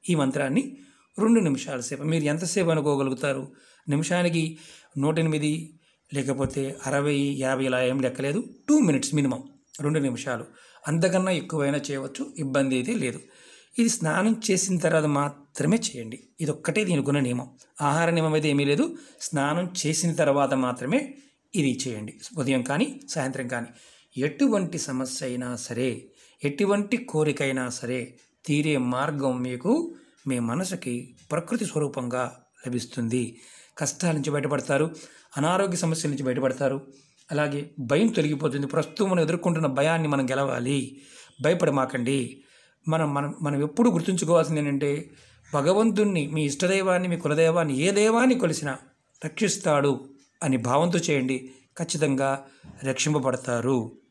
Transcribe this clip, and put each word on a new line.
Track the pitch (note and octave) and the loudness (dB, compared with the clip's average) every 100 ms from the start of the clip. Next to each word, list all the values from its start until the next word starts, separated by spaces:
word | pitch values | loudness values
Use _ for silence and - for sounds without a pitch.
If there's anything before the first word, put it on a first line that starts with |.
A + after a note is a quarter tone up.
ఈ | - | 0
మంత్రాన్ని | E3+ C3+ C3+ C#3 D#3 C#4 - - _ _ - | 2 2 0 0 0 -2 -8 -20 _ _ -2
రెండు | A3 A#3 | 4 6
నిమిషాల | F3 C3+ - C3+ | 4 0 -4 -8
సేపు, | A#2+ C#3+ D3 | -6 -6 -2
మీరు | E3 | 0
ఎంతసేపు | D3 D#3 F3 G3+ E3+ | 0 0 0 0 2
అనుకోగలుగుతారు? | D#3+ D3 C#3+ C3+ C3 D3 C3+ C#3 - - _ - | 2 2 2 0 -2 -2 -2 -6 -14 -20 _ -4
నిమిషానికి | C#3+ D#3+ F3+ F3 E3 D#3+ D#3+ - - - - | -2 0 2 2 2 -2 -6 -20 -20 -14 -2
నూట | C#3+ D#3+ | 0 2
ఎనిమిది | D#3+ D#3 D3+ D#3 D#3+ - _ _ _ | 2 2 0 -2 -6 -18 _ _ _
లేకపోతే | C#3 C3 C3+ C3+ C#3 C3+ C3 C3 | -6 -2 -2 -2 -2 -6 -6 -2
అరవై, | C#3+ D3 C#3+ C#3 C#3 | 0 2 2 0 0
యాభై | C3 C3 C3+ | -2 0 0
ఇలా | B2+ | 2
ఏం | B2+ C3+ | 2 2
లెక్కలేదు. | B2 B2+ C#3 E3 - - | -2 -2 -2 -2 -4 -12
టూ | - D4+ | 2 4
మినిట్స్ | G#3+ C#3 - | 6 4 2
మినిమం, | D3+ C#3 A#2+ - - _ - | 0 0 0 -8 -20 _ -6
రెండు | C#3+ D#3 | -2 0
నిమిషాలు, | C#3 A#2+ - A#2 - - - - | 0 -4 -4 -6 -8 -16 -20 -14
అంతకన్నా | - D#3+ F3+ F#3 F#3 | -4 0 2 2 0
ఎక్కువైనా | F3 - D#3+ C#3 D3 C#3+ | -2 -2 -2 0 0 -4
చేయవచ్చు, | C#3 C3+ - C#4+ - | -6 -8 -8 -10 -6
ఇబ్బంది | C#3 C3+ C3+ B2+ | -2 0 2 0
అయితే | B2+ A3+ | 0 -2
లేదు. | C3 A2+ - - - - _ | -2 -6 -14 -20 -20 -20 _
ఇది | - A3+ | 0 0
స్నానం | - D#3 E3+ G#3 A3 | 2 0 2 2 0
చేసిన | - F#3+ - F3+ | 0 0 2 2
తర్వాత | D#3+ D#3+ D3+ | 4 4 2
మాత్రమే | C#3+ C#3+ C#3+ - - D3 A3 | 2 0 -4 -18 -2 2 2
చేయండి. | A3+ B2+ A2+ A2+ - _ | 0 -8 -12 -14 -18 _
ఇది | E3 | -4
ఒక్కటే | D3+ - D#3+ | -2 -2 0
దీనికి | G#3 D#3+ C#3 | 2 2 2
ఉన్న | C#3+ C3 | 0 0
నియమం. | B2 C3 - - - | -2 -6 -16 -20 -4
ఆహార | D3 D3+ E3+ | 0 2 2
నియమం | E3+ D#3+ D#3 | 2 2 2
అయితే | D3+ | 2
ఏమీ | C#3 C#3+ | 2 2
లేదు. | D3 D#4+ - - - | 2 0 -4 -18 -12
స్నానం | - D3+ C#3 D#3+ F3+ - | -6 -2 0 0 -4 -4
చేసిన | D3 D#3+ F3 | -2 0 0
తర్వాత | D#3+ D3+ C#3 C#3 C3+ B2+ | 2 2 4 2 2 0
మాత్రమే | B2+ B2+ A#3 - - - _ _ | -2 0 -2 -2 -14 -20 _ _
ఇది | G3 C#3 A#2+ | 0 0 0
చేయండి, | C3 A2 G#2+ - - E3 | -4 -6 -8 -14 -12 -4
ఉదయం | C3 C3 | 0 0
కానీ | A#2+ C#3+ B3+ - - | 0 0 0 -4 -8
సాయంత్రం | - C3+ C3+ B2 | -4 -4 -4 -6
కానీ. | A#2+ A#2+ - - - _ - | -6 -8 -14 -20 -20 _ -4
ఎటువంటి | C#3+ - C#4 G#3+ F3+ E3+ | -4 0 2 2 0 -4
సమస్య | - C3 C3 - C3+ | -6 -4 -4 -6 -6
అయినా | B2 B2 A#2+ | -6 -6 -8
సరే, | - A#2 B2+ A#2 - _ - _ | -6 -2 -2 -2 -10 _ -20 _
ఎటువంటి | D3 C#3+ G3+ G3+ G3+ A#3 | -6 0 2 2 2 -2
కోరికైనా | - D#3 D3+ C#3+ C#3 C3 B2+ | -2 0 0 0 -2 -2 -4
సరే | A#2+ A#2+ B2+ - - _ _ | -6 -6 -6 -8 -14 _ _
తీరే | - D3 D3+ C#3+ B2 | -2 0 2 0 0
మార్గం | B2 D3 D3 C3+ B2+ | 0 -2 0 -2 -2
మీకు | B2 B2 E3+ C#4+ E4+ - - _ C#3+ | -4 -4 0 0 0 -10 -20 _ -4
మీ | B2 A#2 | -2 0
మనసుకి | C3 F#3 F#3 - A#2+ - - - | -2 -2 -6 -6 -8 -8 -20 -6
ప్రకృతి | D3+ E3+ G#3+ G3 | -6 -2 -4 -2
స్వరూపంగా | D#3 D3 C3+ B2 B2 A#2+ - _ _ | -2 -4 -4 -6 -4 -4 -8 _ _
లభిస్తుంది. | - B2 A#2+ - A#2 B2 A#2 - - - - - | -6 -6 -6 -6 -2 -2 -2 -8 -20 -20 -20 -6
కష్టాల | D3 - F3 | -6 -2 0
నుంచి | D#3 C#3+ | 0 0
బయటపడతారు, | C#3+ E3 D3 - C#3+ D#3+ D#3+ - - _ - | -2 0 -2 0 0 0 -4 -18 -20 _ -2
అనారోగ్య | D3+ F#3 G3 F3 | 0 2 2 0
సమస్యల | E3+ D#3+ D#3 | 0 0 -2
నుంచి | C#3+ C3 | -2 -2
బయటపడతారు. | B2 C3 B2+ C#3 C#3 - - _ _ _ | 0 0 0 -2 -2 -6 -20 _ _ _
అలాగే | D3 D3 C#3+ C#3+ - B2 | -2 0 -2 -8 -10 0
భయం | C#3+ A3+ G3+ | 2 2 2
తొలగిపోతుంది. | D3+ D3 D3+ C#3+ C#3 | 0 0 -2 -2 -2
ప్రస్తుతం | D#3+ - - G3 | -2 -2 -2 0
మనం | F3+ | 2
ఎదుర్కొంటున్న | D#3 E3+ F3 E3 D3+ | 2 0 0 0 0
భయాన్ని | C3 D3 E3 D#3 | 2 2 2 2
మనం | C#3 C3 | 0 0
గెలవాలి. | C3 C#3 B2+ B2 C#3 B2+ - - - - _ | 0 0 -2 -2 -2 -2 -10 -20 -20 -20 _
భయపడమాకండి. | C3 F3 E3 C#3 C3 C3 A#2+ C#3 A#2+ - - - _ _ - | 0 2 2 2 0 0 0 0 -2 -10 -20 -20 _ _ -4
మనం, | D#3+ D#3 | 0 0
మనం, | C#3+ C#3+ - | 0 -4 -4
మనం | D3+ C#3+ | -2 0
ఎప్పుడూ | D3 - A#3+ | -2 4 4
గుర్తుంచుకోవాల్సింది | E3+ E3 F#3 D#3 F3 D3+ D#3 | 4 0 -2 4 4 4 0
ఏంటంటే | D3 C#3 C#3+ D3 - - - - - | 0 0 0 -2 -6 -18 -20 -20 -6
భగవంతుణ్ణి, | D3 C#3 G3 A3+ G3 G#3 E3+ D3 | -2 2 4 4 4 2 2 0
మీ | D#3 | 0
ఇష్టదైవాన్ని, | D3 C#3 F3+ F#3+ F#3+ F3+ F3+ | -2 0 2 2 2 0 0
మీ | E3+ | -2
కులదైవాన్ని, | D#3 D3+ E3 E3+ D#3+ C3 | 0 4 4 4 2 2
ఏ | E3+ | 2
దైవాన్ని | G3 G#3+ A#3 C4 B3+ | 4 4 6 4 4
కొలిసినా | F#3+ D3+ C#3+ C3 - _ _ _ | 2 0 -4 -6 -12 _ _ _
రక్షిస్తాడు. | D#3 - G3+ - - D3 C#3+ B2+ - - _ _ | -10 -2 0 0 2 4 4 0 -4 -20 _ _
అని | D3+ C3 | 0 0
భావంతో | A#2 C3+ F3 E3+ | 2 2 2 2
చేయండి, | E3 D3 B2+ C3 - - _ - | 0 0 0 -2 -6 -20 _ -10
ఖచ్చితంగా | E3 D3+ D3 C3+ C#3 C3+ - - - - | -6 0 0 2 0 -2 -6 -20 -20 -8
రక్షింపబడతారు. | C3+ C3 D3+ D3+ C3 B2 - A#2+ A#2+ C3+ A2+ - _ | -4 -2 0 2 0 -2 -2 -2 2 0 0 -10 _